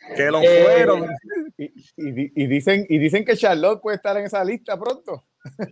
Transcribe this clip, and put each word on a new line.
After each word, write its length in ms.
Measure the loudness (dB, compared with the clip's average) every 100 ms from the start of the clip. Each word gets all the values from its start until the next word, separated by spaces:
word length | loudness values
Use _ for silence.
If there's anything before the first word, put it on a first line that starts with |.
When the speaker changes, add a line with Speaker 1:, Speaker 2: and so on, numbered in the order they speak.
| -10 -2
Speaker 1:
que 140 | 0
lo 100 | 4
Speaker 2:
Eh, 200 | 6 6
Speaker 1:
fueron. 420 | 6 6 4 2 -2 -10 -10 -10 -10 -12
Speaker 3:
Y, 80 | -16 -16 -20 -12
y 160 | -10
di-, 200 | -8 -6 -4
y 100 | -2
dicen, 400 | 0 0 0 0
y 100 | 0
dicen 260 | 2 0
que 120 | 0 0
Charlotte 440 | 2 2 0 0
puede 140 | -4 -6
estar 200 | -4 -4
en 100 | -4
esa 180 | -4
lista 340 | -4 -6 -8 -8
pronto. 460 | -6 -8 -10 -14 _ _ -20 -14 -14